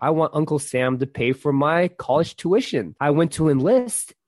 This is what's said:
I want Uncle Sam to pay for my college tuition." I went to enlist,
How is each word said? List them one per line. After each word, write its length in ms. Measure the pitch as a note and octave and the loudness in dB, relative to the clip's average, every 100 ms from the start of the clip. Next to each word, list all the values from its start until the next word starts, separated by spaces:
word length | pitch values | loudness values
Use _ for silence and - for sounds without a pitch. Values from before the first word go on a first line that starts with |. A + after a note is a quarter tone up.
I 100 | C3+ | 0
want 240 | D#3+ D#3 | 0 0
Uncle 240 | D3+ D3+ D3 | 0 0 -2
Sam 400 | - B2+ B2+ B2+ | -2 -2 0 0
to 80 | C#3 | -4
pay 240 | - A#2+ | -2 -2
for 200 | C3 D3 | -2 0
my 340 | C#3 D3 E3 F3 | 0 2 2 0
college 480 | - - C#3+ E3+ | -4 0 0 0
tuition." 600 | - E3+ G3+ - B2+ E2+ - | -4 0 0 0 -4 -6 -2
I 100 | D3 | 0
went 200 | D3 E3 | 2 0
to 140 | - D#3+ | 0 0
enlist, 680 | C3+ D#3 B3+ B3 - - - | 2 2 2 0 -8 -10 -16